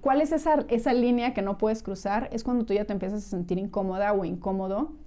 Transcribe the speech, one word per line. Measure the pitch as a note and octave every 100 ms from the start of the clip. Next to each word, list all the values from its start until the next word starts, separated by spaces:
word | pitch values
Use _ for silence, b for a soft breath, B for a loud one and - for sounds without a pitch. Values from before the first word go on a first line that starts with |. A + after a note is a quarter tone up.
¿cuál | C#4 C#4
es | D4+
esa, | D#4 D#4+ D4 C#4+
esa | A#3 B3+
línea | B3 A#3+ A#3+ A#3+
que | B3
no | G3 G3+
puedes | G#3+ A3
cruzar? | - F#3+ G3+ G#3 B3+
Es | A3+
cuando | B3 B3
tú | A3+
ya | G3+ G#3+
te |
empiezas | G3+ F#3+ G#3
a | G3+
sentir | F3+ F3 F3+
incómoda | G3+ G#3 F#3+ F#3 G3+
o | G3+
incómodo | E3 F3 F#3+ F#3+ F#3+ G3 D#4 -